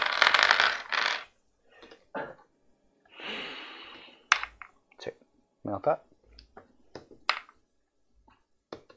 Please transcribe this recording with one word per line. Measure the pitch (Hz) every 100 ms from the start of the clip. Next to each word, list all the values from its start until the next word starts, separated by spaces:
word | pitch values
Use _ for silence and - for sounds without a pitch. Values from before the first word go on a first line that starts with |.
| - - - - - - - - - - - - - _ _ _ _ - - - _ - - - _ _ _ _ _ _ _ - - - - - - - - - - - _ - - - - _ _ -
Sì, | - - _ _ _ _
meno | - 101
tre. | 147 160 _ _ _ - - - - _ _ - - - - - - _ _ _ _ _ _ _ _ _ _ _ _ - _